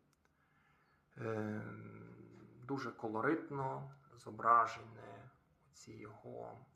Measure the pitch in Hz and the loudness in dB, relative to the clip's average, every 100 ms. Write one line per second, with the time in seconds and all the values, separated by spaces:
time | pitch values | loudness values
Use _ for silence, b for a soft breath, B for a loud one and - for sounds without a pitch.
0 | _ _ _ b b b b b b b | _ _ _ b b b b b b b
1 | b - 113 110 107 107 113 110 110 107 | b -8 -2 -2 -2 -4 -6 -10 -12 -14
2 | 113 117 - - - - - 139 123 - | -14 -16 -18 -18 -20 -14 -6 -4 -4 -4
3 | 117 110 127 160 - 139 135 135 143 - | -2 2 4 4 0 -2 -2 -2 -6 -14
4 | - 120 117 107 113 117 110 113 113 113 | -20 -16 -12 2 10 10 10 2 -10 -14
5 | 113 113 123 - _ _ _ - - 113 | -14 -14 -16 -20 _ _ _ -20 -16 -14
6 | 113 113 120 120 117 113 123 | -14 -14 -12 -10 -10 -12 -18